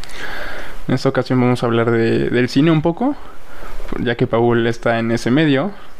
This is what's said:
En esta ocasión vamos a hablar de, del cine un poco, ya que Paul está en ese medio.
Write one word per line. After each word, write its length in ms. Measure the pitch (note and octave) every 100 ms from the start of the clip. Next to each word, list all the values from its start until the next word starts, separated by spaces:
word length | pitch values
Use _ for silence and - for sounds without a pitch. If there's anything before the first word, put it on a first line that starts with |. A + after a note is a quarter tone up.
| - - - - - - - - -
En 60 |
esta 140 | B2+ C3+
ocasión 320 | C3 B2 B2+
vamos 240 | B2 B2
a 20 | A#2+
hablar 240 | A#2 A#2
de, 400 | A#2 A2+ A2+ C#3
del 180 | A#2 B2
cine 220 | - E3
un 100 | D#3+
poco, 360 | E3+ E3 B3+ D4 - - - - - - - -
ya 180 | A#2+ A#2+
que 120 | B2
Paul 400 | A2+ A#2+ A#2 A#2
está 320 | A2+ A#2+ A2+
en 100 | A2+
ese 220 | A2+ A#2
medio. 400 | C3 D#3 C3 F3+ - -